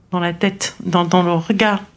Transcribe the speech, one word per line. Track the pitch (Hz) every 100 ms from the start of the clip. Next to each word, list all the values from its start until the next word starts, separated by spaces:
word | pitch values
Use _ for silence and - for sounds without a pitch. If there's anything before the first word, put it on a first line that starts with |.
| _
dans | 180
la | 175
tête, | 170 196 196 - -
dans, | 185 175
dans | 170 180
le | 175
regard | 170 165 202 220 202 -